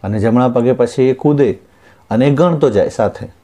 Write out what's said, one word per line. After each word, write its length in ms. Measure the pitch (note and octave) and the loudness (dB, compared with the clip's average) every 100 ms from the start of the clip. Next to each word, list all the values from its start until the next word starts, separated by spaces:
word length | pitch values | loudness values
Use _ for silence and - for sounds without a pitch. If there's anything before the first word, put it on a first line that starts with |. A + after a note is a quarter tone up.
અને 160 | G2 G#2+ | -4 -2
જમણા 300 | G#2+ A#2+ B2+ | 0 2 0
પગે 240 | B2 A#2+ | 0 0
પછી 300 | B2+ A#2+ - | 0 -2 0
એ 120 | C3 | 0
કૂદે 440 | C3 D3+ D3 C3 F#2 _ _ _ _ _ | 0 0 2 0 -2 _ _ _ _ _
અને 200 | A2 C3+ | 0 0
ગણતો 400 | C#3 F3 D#3+ C#3+ | 2 0 2 0
જાય 180 | G#2+ - | 2 -2
સાથે 380 | - G#2+ - G2 - | 0 -4 -4 -16 -18